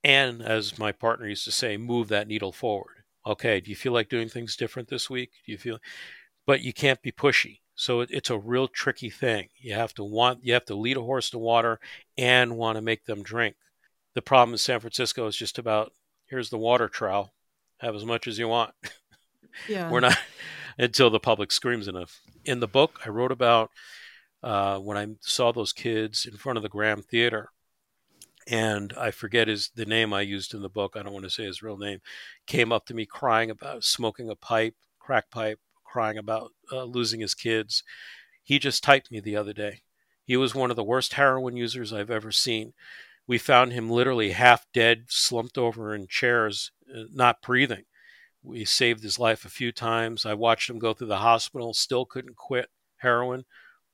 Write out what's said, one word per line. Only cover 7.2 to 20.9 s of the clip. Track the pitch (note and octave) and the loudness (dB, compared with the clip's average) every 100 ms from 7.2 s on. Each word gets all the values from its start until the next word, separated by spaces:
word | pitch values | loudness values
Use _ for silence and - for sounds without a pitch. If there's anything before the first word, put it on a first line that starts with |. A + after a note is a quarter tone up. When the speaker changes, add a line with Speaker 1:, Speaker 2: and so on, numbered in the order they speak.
| C#3+ - - - _ - | 4 4 0 -8 _ -8
Speaker 1:
So | - A#2+ | -2 0
it, | B2 | 0
it's | C3+ - | -4 -4
a | A2+ | -4
real | G#2+ B2 C3 | 0 0 0
tricky | - - - A#2+ | -2 -4 -4 -10
thing. | - B2+ G#2+ - _ | -4 -2 0 -4 _
You | B2 | -8
have | G#2 A2+ - | -4 -4 -6
to | |
want, | G2+ G#2+ B2 B2 | -6 2 2 2
you | C3 | 2
have | A#2+ - | 2 0
to | G2+ | -4
lead | A#2 C3+ | -2 -2
a | |
horse | A#2 C3 - | -2 -4 -4
to | B2 | -4
water | A2+ A#2 A#2 A2+ - - _ - | 2 4 4 -2 -8 -20 _ -2
and | B2 B2 A#2+ A#2 | 4 6 4 0
wanna | A2+ A2 | -2 -2
make | A2 A2 - | -2 -4 -4
them | G#2 | -8
drink. | G2 A#2 A2 - _ _ _ _ _ | -6 -2 -4 -4 _ _ _ _ _
The | - | -10
problem | - C3+ A#2+ | 6 6 6
in | A2+ | 2
San | - A#2+ | -2 -2
Francisco | A2+ - A#2+ - A2 | -4 -4 -4 -2 -4
is | G2+ | -4
just | A2 - | -6 -6
about, | A#2 G#2+ A2 _ _ _ _ | 0 0 0 _ _ _ _
"Here's | C3 A#2 | -8 -6
the | A2 | -2
water | A2+ B2 A2 | 4 4 4
trowel. | - G#2 G2 G2 _ _ _ _ _ | -2 0 -2 -2 _ _ _ _ _
Have | A#2+ G#2 | -8 -6
as | A2+ | -4
much | A#2 - | -4 -4
as | G#2+ | -4
you | A#2 | 0
want." | A#2 A2+ _ | 0 0 _
<laughs> | - - _ _ _ _ _ - - | -18 -18 _ _ _ _ _ -18 -8
Speaker 2:
Yeah. | G3+ E3 | -6 -2
Speaker 1:
We're | B2 | 4
not, | B2 - - - - - - - | 2 2 -12 -16 -16 -14 -16 -2
until | B2 | -2